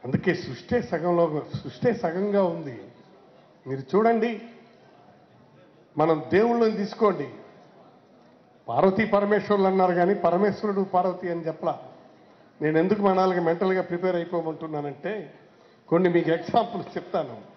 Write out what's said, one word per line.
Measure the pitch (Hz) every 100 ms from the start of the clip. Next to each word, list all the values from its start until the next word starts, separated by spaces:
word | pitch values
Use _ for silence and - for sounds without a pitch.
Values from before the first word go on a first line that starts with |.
| 123
అందుకే | 139 190
సృష్టే | 165 - 127 - 240
సగంలో, | - 170 175 170 165 151 - -
సృష్టే | - - 240
సగంగా | 220 165 175 208 202
ఉంది. | 180 165 147 113 - - - - - - _ _ 131
మీరు | 135 131 190
చూడండి, | 226 233 233 208 - - - _ - - - - _ _ _ - - _ _ -
మనం | 160 156 -
దేవుళ్ళని | 175 233 233 220 196
తీసుకోండి, | 196 - 214 160 131 - - - - - - _ _ _ _ _ _ _ -
పార్వతీ | 120 185 190 214
పరమేశ్వరులు | 202 202 208 202 202 190
అన్నారు | 190 185
కానీ | 175 175
పరమేశ్వరుడు | 202 180 175 202 196 214 196
పార్వతి | 196 185 185 180 180
అని | 170 160
చెప్పలా. | 156 170 - - - - - _ _ _ _
నేను | 151 156
ఎందుకు | 185 208
మనాలకి | 202 185 185 180
మెంటల్గా | 170 170 190 190
ప్రిపేర్ | 180 175 185 175
అయిపోమంటున్నానంటే | 170 175 160 156 160 151 143 135 175 208 147 - - _ _ _ -
కొన్ని | 165 185
మీకు | 170 156
ఎగ్జాంపుల్స్ | 165 - 233 220 196 - 175
చెప్తాను. | - 185 135 110 -